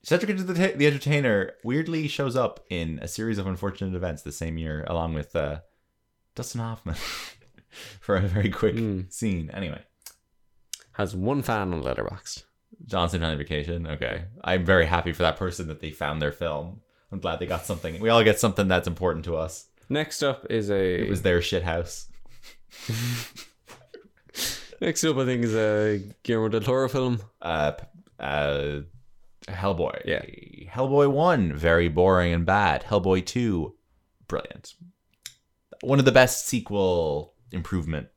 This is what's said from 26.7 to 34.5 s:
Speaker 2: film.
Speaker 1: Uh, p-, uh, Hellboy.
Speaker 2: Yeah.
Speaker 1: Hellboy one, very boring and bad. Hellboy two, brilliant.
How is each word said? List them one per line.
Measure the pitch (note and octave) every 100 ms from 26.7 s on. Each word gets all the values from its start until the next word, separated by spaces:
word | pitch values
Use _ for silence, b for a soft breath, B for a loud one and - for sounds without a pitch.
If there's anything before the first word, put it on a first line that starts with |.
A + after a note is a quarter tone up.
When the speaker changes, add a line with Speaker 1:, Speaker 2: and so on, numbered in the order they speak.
| B2+ C3
Speaker 2:
film. | C3 B2+ A#2 G2+ _
Speaker 1:
Uh, | E2+ D#2+ D2+
p-, | - - - - _
uh, | C#2 D2 D2 C#2+ C#2+ D2 D#2+ - - - - - -
Hellboy. | F#2+ G2 F2 E2 - -
Speaker 2:
Yeah. | E2 - - - - -
Speaker 1:
Hellboy | A2+ C3 C#3 C#3+
one, | C#3 E3+ D#3 F2+
very | D2 E2 E2 F2
boring | D2+ F#2 F#2 F2
and | E2+ E2+
bad. | G2 G2 C#2+
Hellboy | - G#2 F#2 F#2 F#2
two, | B2 A#2+ F2+ D2+ - _ _ _ _ _
brilliant. | - -